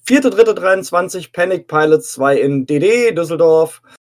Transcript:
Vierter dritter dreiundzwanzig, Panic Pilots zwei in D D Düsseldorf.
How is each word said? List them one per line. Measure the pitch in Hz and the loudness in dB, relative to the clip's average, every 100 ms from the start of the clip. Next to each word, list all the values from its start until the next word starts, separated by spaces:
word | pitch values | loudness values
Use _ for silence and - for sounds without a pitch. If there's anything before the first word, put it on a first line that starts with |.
Vierter | - 269 269 | 2 0 2
dritter | 196 226 | 2 2
dreiundzwanzig, | 196 180 190 185 175 185 185 160 | 2 -2 -2 -2 -4 -4 -8 -12
Panic | - 180 180 - | -4 -4 -4 -4
Pilots | 156 156 156 156 | -2 2 2 0
zwei | - 135 139 | -4 0 0
in | 135 139 131 | 0 -2 -2
D | 147 | 0
D | 180 233 240 | 0 2 0
Düsseldorf. | 165 165 165 165 160 160 - _ _ | -2 -6 0 2 4 2 -4 _ _